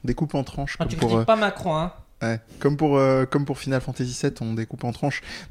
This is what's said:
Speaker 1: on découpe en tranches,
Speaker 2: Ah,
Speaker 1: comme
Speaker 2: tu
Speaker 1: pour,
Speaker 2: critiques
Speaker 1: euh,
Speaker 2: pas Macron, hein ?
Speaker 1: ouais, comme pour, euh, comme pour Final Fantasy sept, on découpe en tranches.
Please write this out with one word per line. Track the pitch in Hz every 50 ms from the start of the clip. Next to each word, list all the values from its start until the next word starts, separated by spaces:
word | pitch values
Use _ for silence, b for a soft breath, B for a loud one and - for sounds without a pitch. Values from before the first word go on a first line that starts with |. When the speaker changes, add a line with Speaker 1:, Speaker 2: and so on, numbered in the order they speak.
| -
Speaker 1:
on | 127
découpe | 123 - 165 147 -
en | 147 131
tranches, | - - - 139 - - -
Speaker 2:
Ah, | 170
Speaker 1:
comme | 156
Speaker 2:
tu | - 160
Speaker 1:
pour, | 135 117
Speaker 2:
critiques | 113 113 113
Speaker 1:
euh, |
Speaker 2:
pas | - 220 220
Macron, | 214 202 196 - - 180 156
hein ? | 156 160 175 - - - - - -
Speaker 1:
ouais, | - 113 113 113 - - - -
comme | - 143 147
pour, | 143 156 151 143 139
euh, | 135 135 131 131 131
comme | 131 - 147 143
pour | 139 139 -
Final | - 135 135 131
Fantasy | - - 127 - 131 123
sept, | 123 - - 139 139 -
on | 123 113 113
découpe | 110 110 - - 131 -
en | 120
tranches. | 113 - - 143 135 - B B B B B B